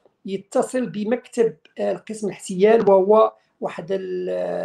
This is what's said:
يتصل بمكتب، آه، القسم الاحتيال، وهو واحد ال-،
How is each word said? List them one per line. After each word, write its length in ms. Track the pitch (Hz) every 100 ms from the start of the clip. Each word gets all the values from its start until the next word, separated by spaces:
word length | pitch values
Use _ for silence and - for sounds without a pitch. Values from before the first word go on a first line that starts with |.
| _ _ 196
يتصل 600 | 190 - 262 - 262 220
بمكتب، 640 | 196 208 233 - - 226 - _ -
آه، 120 | 202
القسم 360 | 185 - 214 208
الاحتيال، 640 | 185 - 185 202 226 196
وهو 440 | 190 190 214 220 - _ -
واحد 300 | 233 - -
ال-، 380 | 95 92 90 90 90 90 87